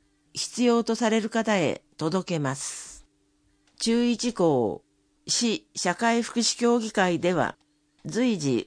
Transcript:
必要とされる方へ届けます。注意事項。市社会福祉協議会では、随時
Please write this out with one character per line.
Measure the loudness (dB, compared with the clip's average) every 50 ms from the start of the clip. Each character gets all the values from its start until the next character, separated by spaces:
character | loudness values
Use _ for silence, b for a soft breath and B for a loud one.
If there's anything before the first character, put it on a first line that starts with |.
| _ _ _ _ _ _ _
必 | -10 -10 -8 -2 0 2
要 | 4 4 2 2
と | 0 -2
さ | 0 0 2
れ | 2 2
る | 0 0
方 | -2 -2 0 0 0
へ | 2 2 0 -2 -4 _ _ _
届 | -6 -4 -2 -2 -2 -2 -2 -4
け | -2
ま | -2 -2 -4
す。 | -4 -8 -10 -12 -12 -16 -18 -20 -20 -20 _ _ _ _ _ _ _ _ _ _ _ _ _ _ _
注 | -2 0 2 2 2
意 | 2 0
事 | 0 -2 -4 0
項。 | 2 2 4 4 4 2 0 -2 -6 _ _ _ _ _ _ _ _ _
市 | -4 -2 0 2 0 0 -2 -6 _ _
社 | -4 -2 -2 -2
会 | 0 2 2 2 2 0
福 | -2 -2 0
祉 | 0 0 0
協 | 0 2 2 2 2
議 | 0 -2
会 | 0 0 2 2 2 0
で | 0 0 0
は、 | 0 0 -2 -4 _ _ _ _ _ _ _ _ _ _
随 | -6 -2 0 2 2 0 0
時 | 0 0 0 0 0